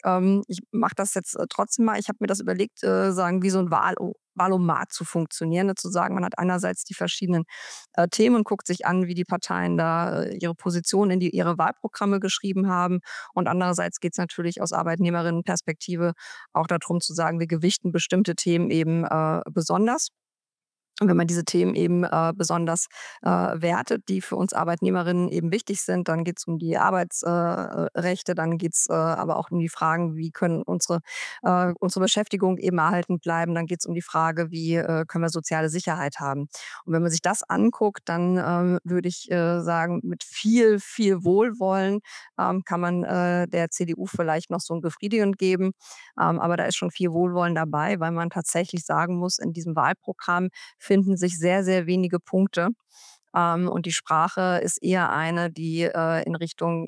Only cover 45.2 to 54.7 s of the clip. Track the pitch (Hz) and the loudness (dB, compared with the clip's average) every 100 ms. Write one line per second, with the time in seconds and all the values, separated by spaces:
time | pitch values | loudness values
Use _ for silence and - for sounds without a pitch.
45.2 | 202 196 190 185 190 - - - - - | 2 2 2 2 0 -2 -12 -20 -8 0
46.2 | 170 170 170 170 - - 180 - 180 165 | 2 2 0 0 0 -2 -4 -2 0 2
47.2 | 180 175 175 165 156 147 165 196 160 170 | 2 2 0 0 0 0 0 -2 -2 -2
48.2 | 170 180 - 170 180 175 - 156 170 175 | -4 -4 -2 -2 -2 -4 -2 0 0 -2
49.2 | 180 - 170 165 170 156 135 196 - - | -2 -2 -4 -6 -4 0 0 0 -6 -8
50.2 | - 175 185 - - - - 196 196 185 | -2 0 -2 -4 -18 -10 2 4 4 2
51.2 | 180 170 175 190 185 185 170 180 180 170 | 0 0 2 2 2 2 2 2 2 -2
52.2 | - 185 196 - 180 233 _ - - - | 0 2 2 2 -2 -2 _ -20 -20 -20
53.2 | _ 175 170 170 180 175 170 156 - 156 | _ 0 2 2 0 -2 -2 -4 0 2
54.2 | 170 - 185 180 180 | 2 0 0 0 0